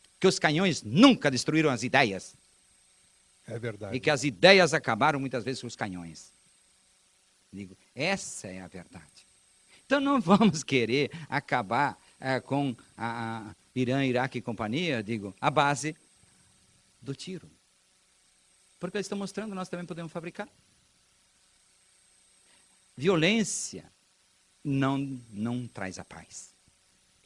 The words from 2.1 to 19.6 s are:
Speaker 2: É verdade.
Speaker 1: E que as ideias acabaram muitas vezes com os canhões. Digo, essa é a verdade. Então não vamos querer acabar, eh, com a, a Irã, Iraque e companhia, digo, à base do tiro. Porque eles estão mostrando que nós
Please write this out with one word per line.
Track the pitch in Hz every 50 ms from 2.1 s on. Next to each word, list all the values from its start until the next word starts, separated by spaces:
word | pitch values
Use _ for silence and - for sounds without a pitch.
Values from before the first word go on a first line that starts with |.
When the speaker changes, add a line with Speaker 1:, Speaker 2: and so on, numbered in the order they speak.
| 95 90 - - - _ _ _ _ _ _ _ _ _ _ _ _ _ _ _ _ _ _ _ _ _ _ -
Speaker 2:
É | 110 117
verdade. | 113 117 104 101 104 98 117
Speaker 1:
E | 131
que | - 151
as | 151 131 139
ideias | 147 107 85 160 185 202 190 175 143 151
acabaram | 147 - 131 113 104 131 156 147 135
muitas | 139 127 131 123 101
vezes | 131 131 -
com | - 117
os | -
canhões. | - 117 101 90 87 85 82 80 - - - _ _ _ _ _ _ _ _ _ _ _ _ _ _ _ _ _ _ _ _ _ _ _ _ 98
Digo, | 98 101 90 95 - _ _ _
essa | 123 147 185 196 190 - - - - - 98
é | 92 92
a | 92
verdade. | 87 - 90 82 - - 90 80 - _ - - _ _ _ _ _ _ _ _ _ - - _
Então | - 269 285
não | 277 277 285 254
vamos | 165 165 202 190 226 196 147 160 -
querer | - 139 127 117 107 127 143 139 - - 170 151 -
acabar, | 131 139 - - 139 123 107 95 113 131 143 131 98 - _ _ _ _
eh, | - 131 131 123
com | - - 135 143 143 135 113 - - _ _
a, | - 113 117 117 117 113 113 113 113 101 107
a | 101 - _ _ -
Irã, | 127 127 120 131 139 139
Iraque | 131 120 123 127 131 - 120
e | -
companhia, | 120 110 98 113 104 117 160 180 165 135 113 104
digo, | 101 117 104 98 98 - -
à | 135 147
base | 139 151 143 143 143 131 143 156 156 - _ _ _ _ _ _ _ _ _ _ _ _ _ _ _ _ _ _ _ _
do | 117 139 135
tiro. | - - 180 185 165 - 151 - _ _ _ _ _ _ _ _ _ _ _ _ _ _ _ _ _ _ _ _ _ _ _ _ _
Porque | 175 180 185
eles | 208 190
estão | - 208
mostrando | 202 196 190 - 202 214 220
que | 196
nós | 185